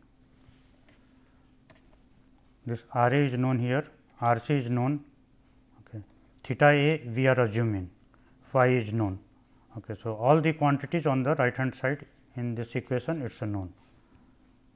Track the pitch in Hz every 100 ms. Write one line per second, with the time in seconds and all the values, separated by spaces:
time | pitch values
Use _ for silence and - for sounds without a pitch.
0 | _ _ _ _ _ - _ _ _ -
1 | _ _ _ _ _ _ _ - _ -
2 | _ _ - _ _ _ 117 117 - 123
3 | 120 139 143 123 127 127 123 131 - -
4 | _ - 120 113 - 143 120 123 127 147
5 | - _ _ _ _ _ _ - - 107
6 | - _ _ _ - 123 147 147 147 160
7 | 120 117 131 127 117 110 117 98 90 -
8 | _ _ _ _ - 131 127 127 104 110
9 | 101 95 - _ _ _ _ 107 - 104
10 | 117 107 123 160 156 151 147 139 135 170
11 | 147 131 127 156 123 127 131 - 131 151
12 | - _ _ 123 120 113 117 127 - 123
13 | - 165 123 - 107 101 90 - - _
14 | _ - - _ _ _ _